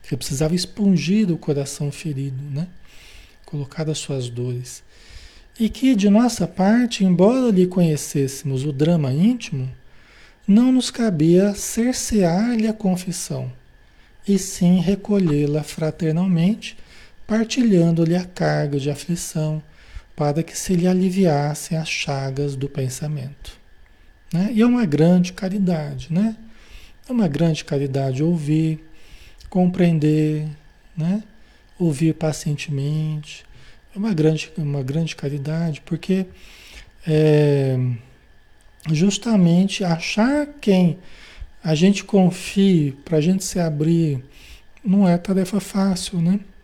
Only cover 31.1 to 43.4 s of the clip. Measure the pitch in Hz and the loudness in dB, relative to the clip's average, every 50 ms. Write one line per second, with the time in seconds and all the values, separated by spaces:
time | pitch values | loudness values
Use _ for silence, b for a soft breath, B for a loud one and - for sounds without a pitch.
31.1 | 196 214 214 - b b b b b b b b - - 180 165 143 131 165 160 | -2 -2 -6 -10 b b b b b b b b -6 -2 0 0 0 2 0 0
32.1 | 156 - 165 156 147 - - 160 147 147 - - 143 135 139 147 151 156 156 156 | 0 0 -2 -4 -4 -4 -4 -6 -6 -6 -6 -6 -6 -4 -4 -2 -2 -2 -2 -4
33.1 | 151 151 151 - - - - b b b b b b b b - - 196 202 226 | -6 -6 -10 -12 -20 -20 -20 b b b b b b b b -16 -8 -6 -4 -2
34.1 | 196 156 151 156 160 151 - - - - 151 143 143 143 131 127 139 160 165 156 | 0 2 2 2 2 0 -6 -8 -8 -6 -4 -4 -4 -4 -4 -4 -2 -2 -4 -4
35.1 | - - - 143 147 143 135 151 156 165 170 165 147 - - - 165 160 - - | -6 -8 -8 -6 -6 -6 -6 -6 -4 -4 -4 -4 -6 -8 -6 -8 -8 -6 -2 -2
36.1 | 185 190 185 185 B B B B B B B B B B B B B - - 165 | -2 -2 -2 -6 B B B B B B B B B B B B B -10 -4 0
37.1 | 156 156 156 151 151 151 147 147 143 139 135 131 131 127 127 127 120 113 b b | 2 4 4 6 6 6 4 4 2 2 2 0 0 0 -2 -2 -4 -6 b b
38.1 | b b b b - - _ _ - _ _ - _ _ - 151 160 147 175 202 | b b b b -20 -20 _ _ -20 _ _ -20 _ _ -4 -2 0 2 2 2
39.1 | - - - 240 220 196 175 170 170 180 190 190 - - 202 175 165 165 - - | 2 0 -2 0 4 4 6 6 6 4 4 2 0 -4 -2 -2 -2 -2 -2 -4
40.1 | - 208 220 262 285 294 294 285 - - - 214 190 185 180 170 147 B B B | 0 2 2 2 2 0 -2 -4 -8 -4 0 2 4 4 4 2 0 B B B
41.1 | B B B B B B B B - - - 165 156 147 175 196 196 196 - - | B B B B B B B B -18 -8 -2 -2 2 4 4 4 4 2 -2 0
42.1 | - 196 185 175 180 - - - - 196 196 196 185 165 147 143 131 - - - | 2 4 4 4 2 -2 -12 -4 0 2 4 4 4 4 2 0 -4 -8 -6 -2
43.1 | 170 156 147 175 190 185 | 0 2 2 2 0 0